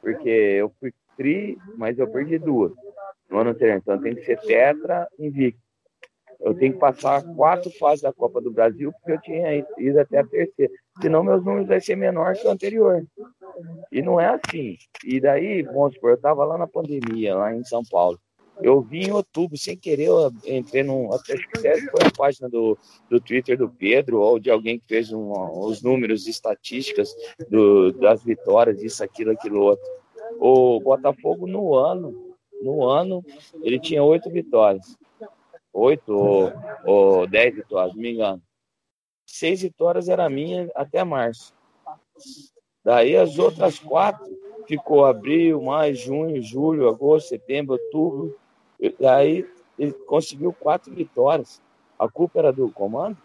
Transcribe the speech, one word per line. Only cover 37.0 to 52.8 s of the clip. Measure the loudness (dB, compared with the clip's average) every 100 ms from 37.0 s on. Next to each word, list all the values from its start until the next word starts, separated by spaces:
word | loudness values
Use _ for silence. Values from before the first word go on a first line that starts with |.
| 6 4 2
dez | 2 2 0
vitórias, | -6 -4 -4 -4
não |
me | -8
engano. | -4 -4 -4 _ _ _ _ _ _ _ _ _
Seis | -6 -4 -2
vitórias | -6 _ -2 0 -2
era | 0 0
minha | -2 -6 -6 -8 -8
até | -4 -4 -2
março. | -2 -4 -6 -18 _ _ _ -20 -20 _ _ -20 -20 -20 _ _ _
Daí | 2 4 4 4
as | 2 2
outras | 0 2 -2 -2
quatro | -4 0 0 -2 -12 -18 -18 -20 -10
ficou | -8 2 4 6
abril, | 4 0 2 2 0
maio, | -2 0 0 -2
junho, | -6 -6 -4 -6
julho, | -8 -4 -2 2 2
agosto, | 2 4 2 2
setembro, | -12 -6 -6 -2 -4
outubro. | -4 -4 -2 -4 -10 -12 _ _ _ _
E | -6 0
daí | 4 6 4 2 -4 _ _ -6
ele | -6
conseguiu | -6 -2 -2 -2 -6 -6
quatro | -4 -2 -2 -4
vitórias. | -10 -8 0 2 2 -4 -18 _ _ _ _
A | -4
culpa | 0 -2 2
era | 2
do | 2 -2
comando? | -2